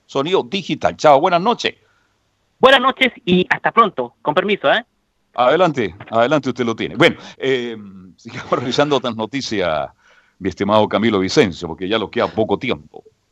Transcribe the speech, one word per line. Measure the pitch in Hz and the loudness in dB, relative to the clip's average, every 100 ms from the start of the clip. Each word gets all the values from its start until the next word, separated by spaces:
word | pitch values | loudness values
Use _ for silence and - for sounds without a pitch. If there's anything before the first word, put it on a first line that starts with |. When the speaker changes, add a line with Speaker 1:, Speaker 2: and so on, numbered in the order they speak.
Speaker 1:
sonido | _ 139 147 185 | _ -6 -2 -2
digital. | 120 196 165 147 82 87 | -2 -6 -6 -4 -4 2
Chao, | 151 139 | 4 4
buenas | 185 175 | 4 0
noches. | 202 226 - - _ _ _ _ _ _ _ - | 0 -2 -4 -6 _ _ _ _ _ _ _ 2
Speaker 2:
Buenas | 262 277 | 6 6
noches | 254 - 247 - | 2 0 -2 -2
y | - 180 180 | 0 2 2
hasta | - 156 | -2 0
pronto. | 226 214 - 120 _ | 2 2 0 -8 _
Con | 147 | -2
permiso, | 147 190 202 143 | -2 0 0 2
¿eh? | 196 247 _ _ _ _ | 0 -2 _ _ _ _
Speaker 1:
Adelante, | - 127 160 180 135 98 - - | 0 2 4 2 0 -4 -6 -4
adelante, | 113 123 151 131 | 0 2 2 -2
usted | 123 | -4
lo | 117 113 | -4 -4
tiene. | 82 98 | -6 2
Bueno, | 170 - - - | 2 2 -14 -8
eh, | 135 131 120 113 101 95 92 _ | -2 -2 -4 -12 -16 -20 -20 _
sigamos | 117 117 - | -18 -14 -4
<laughs> | 143 | -4
revisando | 127 120 147 135 | -2 0 0 0
otras | 123 113 | -2 -6
noticias, | 110 139 - 104 87 76 67 _ _ _ _ - | -6 -6 -6 -2 -2 -2 -6 _ _ _ _ -8
mi | 95 | -6
estimado | - 98 107 101 | -4 2 2 2
Camilo | 101 113 101 | 0 0 0
Vicencio, | 92 156 107 76 82 | 0 2 0 -2 -10
porque | 80 92 | -8 -4
ya | 110 | -4
nos | 95 | -4
queda | 117 98 | -4 -4
poco | 107 104 95 | -2 -2 -2
tiempo. | 127 80 - - _ _ _ | -4 -8 -10 -20 _ _ _